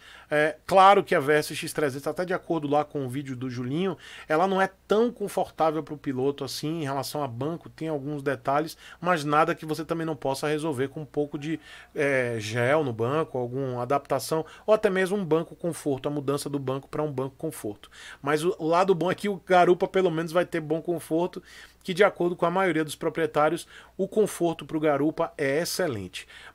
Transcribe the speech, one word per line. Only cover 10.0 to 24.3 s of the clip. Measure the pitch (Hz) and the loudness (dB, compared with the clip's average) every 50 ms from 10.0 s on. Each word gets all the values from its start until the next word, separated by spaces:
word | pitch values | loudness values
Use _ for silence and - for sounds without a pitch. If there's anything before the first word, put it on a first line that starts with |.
| 160 | -2
não | 160 156 123 | -4 -6 -4
possa | - 135 135 - - 147 | -2 -4 -2 -2 -2 -2
resolver | 151 151 151 165 143 120 139 135 | -2 0 -2 -2 -2 -2 -2 -4
com | - 160 | -4 -10
um | 151 | -12
pouco | - - 147 147 143 - 151 | -6 -4 -4 -4 -2 -4 -8
de, | 139 156 160 151 - - - - - - - | -6 -6 -6 -8 -8 -14 -20 -20 -20 -12 -4
é, | - 143 143 139 131 127 120 117 113 | -2 0 2 2 2 0 0 -2 -4
gel | 104 104 110 123 120 127 147 160 151 | -6 -4 -2 0 2 2 2 2 2
no | 131 | 0
banco, | 113 107 113 120 143 160 160 156 - 127 | -2 -2 -2 0 0 -2 -2 -2 -4 -6
alguma | 123 120 127 135 139 131 123 123 | -6 -4 -4 -6 -6 -4 -4 -6
adaptação, | 123 123 143 143 - - 143 131 - - 165 160 151 - - - - | -2 0 0 -2 0 0 -4 -2 -2 -2 -2 -2 -2 -4 -12 -10 2
ou | - 214 | 2 2
até | 214 214 208 | 4 4 2
mesmo | 185 190 190 175 202 | 2 2 0 0 -2
um | 208 190 | -4 0
banco | 151 156 160 165 156 - | 0 0 0 0 -2 -10
conforto, | - - 170 151 - - 151 135 127 123 147 | -6 -6 -6 -6 -4 -2 -4 -4 -2 -2 -4
a | |
mudança | 147 147 135 131 139 143 - 151 | -4 -4 -2 -2 -2 -2 -4 -4
do | 143 143 | -6 -6
banco | 135 131 131 139 139 - | -4 -4 -6 -6 -6 -8
pra | - 151 | -6 -4
um | 151 156 | -4 -4
banco | 139 131 131 135 - - | -2 -4 -6 -6 -8 -8
conforto. | - 120 113 - - 107 101 - - - - - - - - - | -10 -10 -10 -8 -8 -10 -10 -10 -16 -20 -20 -20 -20 -20 -18 -8
Mas | - 135 151 151 156 | -2 0 0 0 0
o, | 180 202 - | -2 -2 -2
o | 165 156 | 0 2
lado | 165 175 196 190 190 | 4 4 4 4 2
bom | 160 170 185 | 2 2 -2
é | 170 | -2
que | - - 208 | -2 -4 -6
o | 202 180 - | -6 -6 -2
garupa | - 185 180 175 170 180 175 190 185 | 4 6 6 8 8 6 4 2 0
pelo | - 190 185 180 | 2 2 2 2
menos | 156 160 170 170 156 | 2 0 -4 0 0
vai | 180 175 | 0 0
ter | 170 - 170 | 0 -2 -6
bom | 156 147 156 165 | -2 -2 -4 -2
conforto, | 147 175 175 156 - - 160 165 175 - - 180 - - - - - - - _ - | -2 -4 -6 -6 -4 -2 0 0 0 -2 -4 -10 -16 -16 -20 -20 -20 -20 -20 _ -8
que | - 185 | -6 2
de | 165 208 | 4 4
acordo | 185 - - 175 175 180 | 4 4 2 0 0 0
com | - 175 | 0 0
a | 170 | 0
maioria | 175 190 190 185 156 156 160 | 2 2 2 2 2 0 0
dos | 151 - | -2 -4
proprietários, | - 165 165 151 165 160 151 - 147 147 156 170 160 - - - - - - _ - | -6 -6 -4 -2 0 -2 0 2 4 4 4 2 0 -6 -10 -20 -20 -20 -16 _ -4
o | 190 190 | -4 -2
conforto | - 220 208 175 | 2 2 2 2